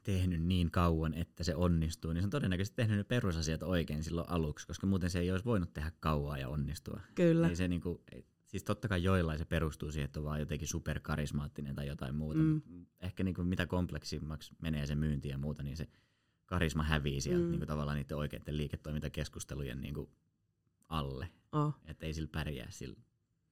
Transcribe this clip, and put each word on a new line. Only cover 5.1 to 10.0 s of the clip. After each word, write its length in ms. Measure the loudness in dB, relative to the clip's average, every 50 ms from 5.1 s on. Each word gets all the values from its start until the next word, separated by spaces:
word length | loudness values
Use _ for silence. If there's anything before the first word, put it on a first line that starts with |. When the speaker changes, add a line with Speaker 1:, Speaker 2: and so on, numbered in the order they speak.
| 0 2
Speaker 1:
ei 120 | 2 2
olisi 140 | 0 0 0
voinut 280 | 2 2 2 2 0 -2
tehdä 180 | -4 -4 -4 -4 -2
kauaa 380 | 0 2 2 2 0 -2 -4 -4
ja 120 | -4 -4
onnistua. 500 | -2 -2 -2 -2 -4 -6 -8 -8 -10 -10 -10 -8 0
Speaker 2:
Kyllä. 340 | 2 4 6 6 6 4 4
Speaker 1:
Ei 60 | 2
se 120 | 2 0 0
niinku, 360 | 0 0 0 -2 -6 -6 -8 -14
ei, 140 | -18 -18 -18 _ _ _ _
siis 180 | _ -8 -6 -2
totta 240 | -2 -2 -2 0 0
kai 160 | 0 2 4
joillain 360 | 6 6 6 4 2 0 -2
se 60 | -2
perustuu 460 | 0 2 2 2 2 0 -4 -6 -4
siihen, 140 | -2 -2